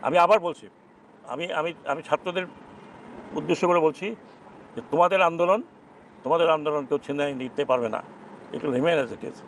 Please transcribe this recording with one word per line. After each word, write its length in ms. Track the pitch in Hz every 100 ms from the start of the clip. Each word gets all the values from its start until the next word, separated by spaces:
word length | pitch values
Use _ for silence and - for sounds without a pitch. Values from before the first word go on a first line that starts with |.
আমি 160 | 117 170
আবার 220 | 175 214
বলছি, 300 | 175 156 101 _ _ - - - -
আমি, 260 | 131 175
আমি, 200 | 165 160 165 -
আমি 160 | 143
ছাত্রদের 440 | - 151 185 175 185 - - - - - - - -
উদ্দেশ্য 340 | 151 151 175 180
করে 120 | 175
বলছি 360 | 156 147 190 226 - - - - - -
যে 60 | -
তোমাদের 300 | 156 175 190
আন্দোলন, 420 | 180 165 175 202 - - - - - -
তোমাদের 260 | 127 165 165
আন্দোলন 360 | 160 151 151 135
কেউ 120 | 143
ছিনিয়ে 360 | - 143 143
নিতে 320 | 135 127 - 139
পারবে 240 | 127 117
না। 140 | 110 - - - - -
It 60 | -
will 140 | 151
remain 240 | 123 151 165
as 120 | 123
it 180 | 107 131
is। 160 | -